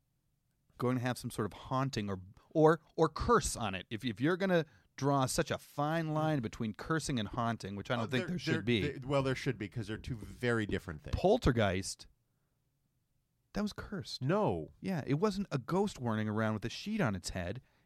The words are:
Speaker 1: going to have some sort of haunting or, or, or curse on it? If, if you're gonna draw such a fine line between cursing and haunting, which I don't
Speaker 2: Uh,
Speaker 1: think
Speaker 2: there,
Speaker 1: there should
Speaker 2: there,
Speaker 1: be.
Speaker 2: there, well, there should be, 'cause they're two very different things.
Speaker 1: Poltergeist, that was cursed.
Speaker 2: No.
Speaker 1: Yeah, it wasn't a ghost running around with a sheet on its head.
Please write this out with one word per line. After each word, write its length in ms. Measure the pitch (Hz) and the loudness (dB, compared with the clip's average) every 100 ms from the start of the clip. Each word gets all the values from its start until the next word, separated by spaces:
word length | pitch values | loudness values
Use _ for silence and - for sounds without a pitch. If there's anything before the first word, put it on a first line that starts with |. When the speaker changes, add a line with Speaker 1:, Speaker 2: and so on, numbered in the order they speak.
| _ _ _ _ _ _ _ _ | _ _ _ _ _ _ _ _
Speaker 1:
going 200 | 123 127 | 0 2
to 60 | |
have 140 | 123 123 | 0 -2
some 120 | 120 | -6
sort 160 | - 104 | -4 -4
of 80 | |
haunting 560 | - - 131 135 123 104 | -4 -4 -2 0 -2 -4
or, 100 | 95 92 - _ | -6 -8 -20 _
or, 260 | 160 156 165 - - | 6 6 6 0 0
or 140 | 160 | 0
curse 460 | - - 226 - - | 2 4 4 4 -2
on 200 | 107 95 | -2 -4
it? 100 | - | -6
If, 140 | 107 | -4
if 160 | 127 104 | -4 0
you're 180 | 143 185 | 0 2
gonna 280 | 190 175 147 - _ - | 4 2 2 -8 _ -2
draw 300 | 135 139 135 | 2 2 2
such 240 | - 160 | 0 0
a 60 | 95 | -2
fine 560 | - - 147 165 156 | -6 -4 -2 0 0
line 260 | 156 156 151 | 0 2 0
between 340 | 110 - 113 | -2 -4 -6
cursing 460 | 104 - 160 - 131 | -6 -2 -2 0 -2
and 80 | 101 | -2
haunting, 480 | - 117 117 95 101 | 0 0 0 -6 -8
which 140 | - | -4
I 40 | 123 | -2
don't 100 | 110 | 0
Speaker 2:
Uh, 20 | |
Speaker 1:
think 140 | 127 | 0
Speaker 2:
there, 40 | - | 0
Speaker 1:
there 100 | 180 | -4
should 140 | - - | -2 0
Speaker 2:
there, 60 | |
Speaker 1:
be. 200 | 104 117 | 2 2
Speaker 2:
there, 140 | 87 - 127 | 2 -2 0
well, 180 | 139 | 2
there 120 | 135 127 | 2 0
should 220 | - 110 | -2 -4
be, 100 | 104 | -4
'cause 200 | - 101 | -6 -6
they're 100 | 107 | -6
two 180 | - 120 | -6 -8
very 500 | 101 98 123 117 104 | -8 -4 2 2 2
different 380 | 92 - 76 | -2 -4 -8
things. 120 | - - | -4 2
Speaker 1:
Poltergeist, 920 | 180 240 - 117 101 92 95 - - _ _ _ _ _ _ _ _ _ _ _ _ _ _ | 4 4 4 4 4 2 -2 -8 -14 _ _ _ _ _ _ _ _ _ _ _ _ _ _
that 80 | - | -4
was 120 | 208 | -4
cursed. 480 | - - 196 120 - | -6 -10 -10 -10 -6
Speaker 2:
No. 480 | 127 196 185 90 76 - | 0 2 2 0 -4 -8
Speaker 1:
Yeah, 220 | 185 180 - | -4 -4 -2
it 100 | 143 | 0
wasn't 320 | 214 196 196 | 0 0 -4
a 60 | 143 | -4
ghost 400 | 113 175 208 - | -2 0 0 -2
running 300 | 120 107 107 | -2 0 0
around 240 | 107 110 110 | 0 0 0
with 100 | 117 | -4
a 40 | |
sheet 320 | - - 214 | -8 -6 0
on 140 | 143 98 | 0 0
its 160 | - | -4
head. 300 | 95 87 117 - _ | -6 -4 -6 -10 _